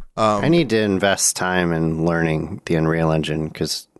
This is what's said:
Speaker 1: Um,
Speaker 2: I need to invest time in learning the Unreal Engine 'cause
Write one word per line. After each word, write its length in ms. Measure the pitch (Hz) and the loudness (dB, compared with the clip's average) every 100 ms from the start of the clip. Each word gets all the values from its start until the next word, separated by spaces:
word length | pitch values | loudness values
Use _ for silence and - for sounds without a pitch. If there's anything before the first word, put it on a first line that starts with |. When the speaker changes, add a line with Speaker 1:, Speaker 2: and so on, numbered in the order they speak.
| - - | -2 -2
Speaker 1:
Um, 280 | 110 104 | 0 2
Speaker 2:
I 40 | 123 | 2
need 200 | 170 135 | 2 2
to 80 | 110 | 2
invest 560 | 104 95 101 95 - - | 2 2 2 2 0 -2
time 380 | 92 90 87 | -2 0 0
in 320 | 82 80 80 85 | 0 0 0 0
learning 560 | 85 82 78 80 95 - | 2 0 -2 -4 -10 -2
the 80 | 82 | 0
Unreal 360 | 80 82 80 | 0 0 0
Engine 380 | 80 76 78 78 | 0 -2 -4 -6
'cause 380 | - 80 - - _ | -6 -6 -6 -12 _